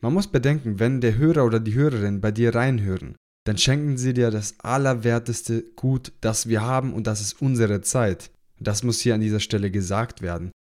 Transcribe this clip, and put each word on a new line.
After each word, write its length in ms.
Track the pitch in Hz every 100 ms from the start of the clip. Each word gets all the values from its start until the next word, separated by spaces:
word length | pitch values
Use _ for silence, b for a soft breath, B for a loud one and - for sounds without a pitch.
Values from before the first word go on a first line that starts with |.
Man 120 | 117
muss 140 | 170 202
bedenken, 540 | - 131 151 123 98
wenn 200 | 113 131
der 160 | 120 107
Hörer 260 | 156 160
oder 160 | 123 113
die 140 | 113
Hörerin 460 | 113 151 123 104 101
bei 120 | 107
dir 200 | 104 117
reinhören, 640 | 117 127 127 101 92 69 - _ _
dann 120 | - 101
schenken 400 | - 139 147 131
sie 160 | 127
dir 200 | 123 117
das 260 | 107 104 -
allerwerteste 1040 | - 131 139 127 113 117 117 117 - 113 - -
Gut, 360 | 131 131 - -
das 280 | 110 107 117
wir 140 | 113
haben 300 | 110 131 131
und 140 | 92 110
das 140 | 104
ist 200 | 101 -
unsere 400 | 135 127 110 101
Zeit. 520 | - 131 113 90 - _ _ _
Das 240 | - 104
muss 160 | 120 113
hier 160 | 123
an 60 | 110
dieser 180 | 110 107
Stelle 320 | - 110 101
gesagt 500 | 98 92 98 120 -
werden 300 | 90 85 87 -